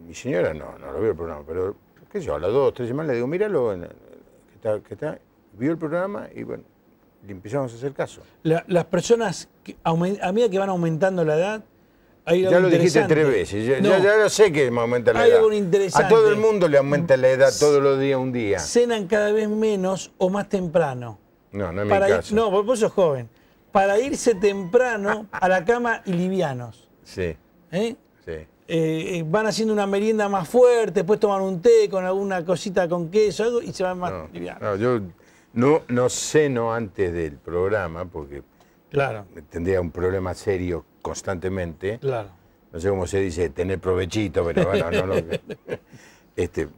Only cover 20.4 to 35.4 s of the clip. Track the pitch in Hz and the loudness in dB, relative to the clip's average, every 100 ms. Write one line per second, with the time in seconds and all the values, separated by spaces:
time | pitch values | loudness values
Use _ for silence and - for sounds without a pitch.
20.4 | 196 196 180 170 151 127 120 104 _ _ | -2 -4 -2 0 0 -4 -10 -14 _ _
21.4 | _ 98 92 87 104 98 98 92 - 208 | _ -8 -6 -4 0 2 4 0 0 0
22.4 | 226 190 208 247 214 - 175 135 117 _ | 2 0 0 0 0 2 0 0 -8 _
23.4 | _ _ _ 202 196 202 269 269 - 208 | _ _ _ 0 2 2 0 0 0 2
24.4 | 202 196 180 240 254 220 202 214 214 - | 0 0 2 2 2 0 -2 -4 -8 -2
25.4 | 185 185 175 240 240 220 196 175 180 190 | 0 2 2 0 -2 -4 -4 -2 -2 -2
26.4 | 156 127 120 - _ _ - - 87 78 | -4 -6 -12 -18 _ _ -14 -6 -6 -6
27.4 | _ _ _ 175 226 - _ _ - 80 | _ _ _ -4 -4 -6 _ _ -14 -14
28.4 | 78 _ - 165 160 160 - 180 156 208 | -14 _ -4 -2 0 -2 -4 -6 -2 0
29.4 | 214 202 220 208 196 196 214 220 202 196 | 0 -2 0 0 0 0 0 0 0 -2
30.4 | 165 240 247 240 208 175 170 208 214 196 | 0 4 6 6 2 0 0 2 2 0
31.4 | 190 185 233 226 208 190 185 196 202 185 | -2 2 6 6 6 0 -2 -2 -2 -4
32.4 | 170 175 208 190 175 175 165 208 214 180 | -2 -4 -2 -2 0 -2 0 2 2 0
33.4 | 220 240 190 - 180 180 180 92 78 87 | -2 -2 -4 -4 -4 -4 -6 -8 -10 -12
34.4 | 87 - 107 101 120 120 95 - _ _ | -12 -6 -4 0 0 0 -4 -12 _ _